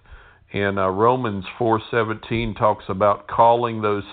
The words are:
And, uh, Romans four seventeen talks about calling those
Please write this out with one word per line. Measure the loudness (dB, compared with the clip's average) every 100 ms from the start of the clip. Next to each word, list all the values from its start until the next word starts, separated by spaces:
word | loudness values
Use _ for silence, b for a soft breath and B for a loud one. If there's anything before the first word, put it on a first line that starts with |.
| b b b b b
And, | -4 -2 0
uh, | 0
Romans | 2 2 2 -2 -4 -8 -4
four | 0 0
seventeen | 0 -2 -2 -4 -6 -4 -4
talks | 0 0 0 -4
about | 0 2 2 -2
calling | 2 4 4 0 -2
those | -2 -2 -4